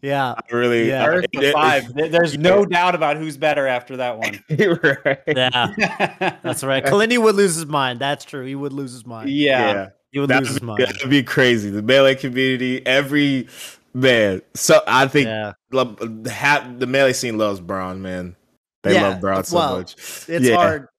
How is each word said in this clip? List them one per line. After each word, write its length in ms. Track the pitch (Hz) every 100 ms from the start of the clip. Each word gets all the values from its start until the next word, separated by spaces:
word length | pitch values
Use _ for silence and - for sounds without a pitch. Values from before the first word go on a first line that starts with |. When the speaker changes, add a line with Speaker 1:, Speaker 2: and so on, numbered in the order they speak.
Speaker 1:
Yeah. 300 | 139 139 131
Speaker 2:
I 220 | 117 - 120
really, 320 | 120 120 117
Speaker 1:
Yeah. 140 | 135
Speaker 2:
I, 40 | 139
Speaker 3:
First 220 | 170 180
to 60 | -
Speaker 2:
it, 100 | 139
Speaker 3:
five. 380 | 147 156 147 120
Speaker 2:
it, 40 |
Speaker 3:
Th-, 160 | 127 160
there's 240 | 170 170
Speaker 2:
yeah. 60 | 143
Speaker 3:
no 240 | 165 196
doubt 300 | 202 175 180
about 240 | 175 151 151
who's 180 | 160 135
better 300 | 151 143 135
after 320 | 123 - 127
that 180 | 123 113
one. 240 | 113 101 _
Speaker 2:
<laughs> 20 | 151 208 170 156 139
Right. 140 | - 135 -
Speaker 1:
Yeah. 1120 | 143 127 123 120 196 202 - 202 - 190 -
Speaker 3:
<laughs> 40 |
Speaker 1:
That's 220 | 170 -
right. 180 | 135 135
Kalindi 340 | 135 202 226 247
would 120 | 220
lose 200 | 202 202 160
his 100 | 156
mind. 340 | 151 131 123
That's 240 | 139 143
true. 220 | - 147 127
He 80 |
would 180 | 139 143
lose 200 | 135 135
his 120 | 123
mind. 240 | 113 113 135
Speaker 3:
Yeah. 440 | 139 147 131 113
Speaker 2:
Yeah. 160 | 101 95 _ _
Speaker 1:
He 60 | 139
would 100 | 139
Speaker 2:
That 80 | 131
Speaker 1:
lose 80 | 131
his 120 | 131
Speaker 2:
would 60 | 117
Speaker 1:
mind. 100 | 107
Speaker 2:
be, 60 | 127
that 100 | -
would 80 | 131
be 120 | 139
crazy. 460 | 120 - 127 117 104
The 140 | 101
Melee 320 | 107 135 135
community, 720 | 131 135 123 131 131 127 127 127
every, 600 | 131 139 147 143 135 117 - - - _
man. 480 | 127 131 120 104 95 -
So 260 | - - 156 -
I 200 | 123 135
think 200 | 143 123
Speaker 1:
Yeah. 260 | 110 107 101 _
Speaker 2:
Le-, 580 | 131 127 101 117 110 110
ha-, 360 | 107 143 143 127 123
the 80 | 127
Melee 260 | 135 139
scene 240 | - 127 110
loves 240 | 107 98
Bron, 400 | 87 95 92 92
man. 360 | 95 90 90 90 _ _ _ _
They 120 | -
Speaker 1:
Yeah. 140 | 190 101
Speaker 2:
love 100 | 95
Bron 240 | 92 95
so 120 | 92 175
Speaker 1:
Well, 200 | 151 107
Speaker 2:
much. 180 | 90 - - - -
Speaker 1:
it's 0 | 165 127
Speaker 2:
Yeah. 60 | 175
Speaker 1:
hard. 320 | 170 156 135